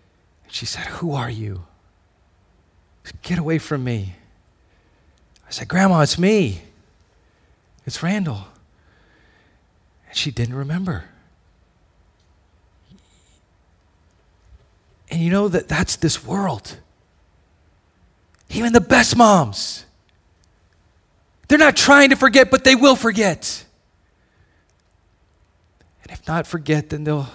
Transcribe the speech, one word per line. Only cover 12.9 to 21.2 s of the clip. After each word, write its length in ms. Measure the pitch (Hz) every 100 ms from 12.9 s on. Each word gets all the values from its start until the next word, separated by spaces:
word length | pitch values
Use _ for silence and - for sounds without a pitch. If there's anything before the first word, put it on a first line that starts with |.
| _ _ _ _ _ _ _ _ _ _ _ _ _ _ _ _ - _ _ _ _ _
And 100 | 165
you 100 | 165
know 180 | 196 208
that 200 | 170 -
that's 280 | - 180 -
this 280 | 160 -
world. 540 | - 196 196 113 - - _ _ _ _ _ _ _ _ _ _ _ _ _ _ _ _ _
Even 240 | 190 233
the 80 | 233
best 360 | 180 254 233 220
moms, 680 | 226 196 123 98 - - - _ _ _ _ _ _ _ _ _ _ _ _ _